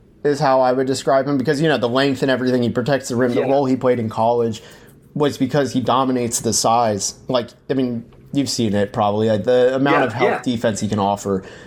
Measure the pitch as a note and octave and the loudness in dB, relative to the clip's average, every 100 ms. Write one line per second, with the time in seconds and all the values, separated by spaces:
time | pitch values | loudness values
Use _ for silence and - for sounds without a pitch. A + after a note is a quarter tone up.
0 | _ - D3 C#3+ D3 C3 B2+ B2+ C3 C3 | _ -6 -2 0 2 4 2 2 0 -2
1 | - C3+ C3+ C#3+ A#2+ C#3+ D#3+ B2+ A#2+ B2+ | 2 0 2 -2 0 0 0 0 0 0
2 | C#3 C3+ C3+ B2 B2+ B2 A#2+ B2+ A#2+ C3+ | 0 0 0 0 0 0 0 -2 -2 -2
3 | - A#2+ B2+ A#2+ C3+ C#3 C3 B2+ B2+ A#2+ | -2 -2 0 0 2 2 2 0 2 0
4 | A2 - A2+ A#2+ A#2 A2 - - - - | -2 0 0 2 0 -4 -12 -20 -20 -20
5 | - C#3+ D3 - C3 D3 C3 B2+ A#2 B2 | -12 -2 -2 0 -2 0 0 -2 0 2
6 | C3 B2+ A#2+ - A2+ G#2 A2+ A#2 A2+ G2+ | 2 0 -2 -2 -2 0 2 2 2 0
7 | - - - B2+ A2+ - - C3+ B2 A#2 | -4 -10 -4 -4 -4 -14 -6 -2 -2 -4
8 | - - - C#3 B2 - A2 G2+ G2 A2+ | -10 -20 -6 -2 -2 0 0 0 -2 0
9 | G#2 G#2 A2 G#2+ F#2+ B2+ B2 C3 C#3 D3 | 0 2 0 0 2 4 4 2 2 2
10 | B2+ A2+ C#3 - C3 A#2 A#2+ G2 G#2 G#2+ | 0 0 -2 -2 -4 -2 -2 -2 -4 0
11 | G2+ G2+ G2+ F#2+ - - | 0 -2 -2 -4 -4 -20